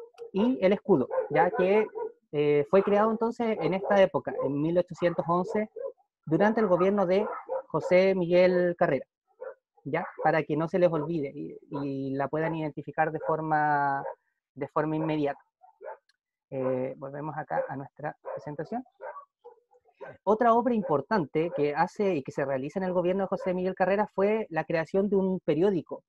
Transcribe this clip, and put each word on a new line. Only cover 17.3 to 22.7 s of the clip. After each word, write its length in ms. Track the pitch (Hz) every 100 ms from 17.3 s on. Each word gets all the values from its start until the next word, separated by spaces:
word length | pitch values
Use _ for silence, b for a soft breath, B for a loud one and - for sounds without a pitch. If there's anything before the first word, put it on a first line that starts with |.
| 151
acá 260 | - 160 -
a 80 | 139
nuestra 420 | 139 - 147 - -
presentación. 500 | - - 147 151 233 - _ - 571 554 _ 480 - _ _ _ - B B
Otra 300 | - 220 240
obra 200 | 233 233
importante 800 | 226 180 147 - 220 143 156 170 160
que 200 | 147 147
hace 400 | 180 - 196 160
y 80 |
que 80 | 131
se 140 | - 135
realiza 340 | 135 139